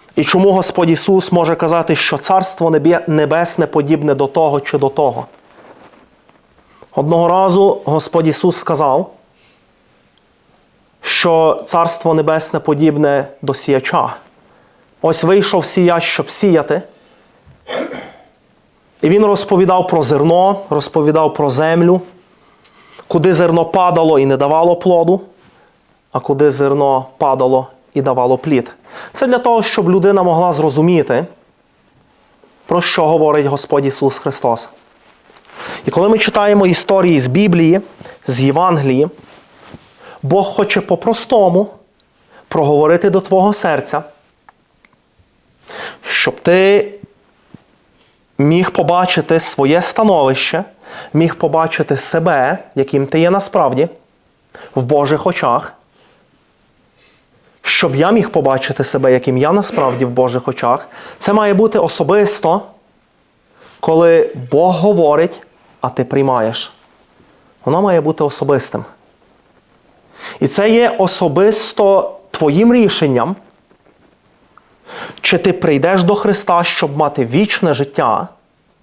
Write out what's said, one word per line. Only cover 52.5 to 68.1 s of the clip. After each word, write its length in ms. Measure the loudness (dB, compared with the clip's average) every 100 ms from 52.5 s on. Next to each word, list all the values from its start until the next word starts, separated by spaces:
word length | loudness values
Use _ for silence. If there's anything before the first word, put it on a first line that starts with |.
| -4 -6
яким 320 | -4 -2 -2 -2
ти 140 | 0
є 100 | 2
насправді, 580 | 0 -2 0 0 0 -4 -6 _ _ _ _ _ -20 -8
в 80 | -6
Божих 440 | 0 0 0 0 -2
очах, 460 | -2 -2 -2 -4 -20 _ _ _ _ _ _ _ _ _ _ _ _ _ _ _ _ _ _
щоб 340 | -6 -2 -2 0
я 140 | 2
міг 200 | 2 0
побачити 540 | 0 0 -2 -4 -4
себе, 280 | -4 0 2
яким 260 | 2 0 0
я 140 | 0
насправді 520 | 0 -2 -2 -2 -2
в 60 | -4
Божих 380 | 0 -2 -2 -6
очах. 400 | -4 -2 -2 -6 -20 -20 -6
Це 140 | 0
має 220 | 0 2
бути 240 | 2 2 0
особисто, 840 | -2 -2 0 2 2 0 -2 -2 -4 -20 _ _ _ _ _ _ _ _ -20 -8
коли 500 | 0 4 4 4 2 -4 -2
Бог 240 | 0 2
говорить, 680 | 2 0 2 2 2 0 -4 -20 _ _ -10
а 80 | -8
ти 160 | -4
приймаєш. 680 | -2 0 0 0 -2 -4 -12 -16 _ _ _ _ _ _ _ _
Воно 180 | -4 0
має 180 | 2 0
бути 240 | 0